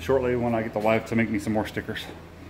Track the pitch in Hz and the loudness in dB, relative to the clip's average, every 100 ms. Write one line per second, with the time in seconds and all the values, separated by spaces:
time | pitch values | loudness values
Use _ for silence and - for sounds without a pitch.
0 | - 135 123 123 120 113 113 107 107 113 | 2 2 4 2 2 0 0 0 4 2
1 | - 113 110 104 113 107 101 107 110 104 | 2 0 2 0 0 0 0 -4 -6 -8
2 | - - - - - | -8 -14 -16 -18 -18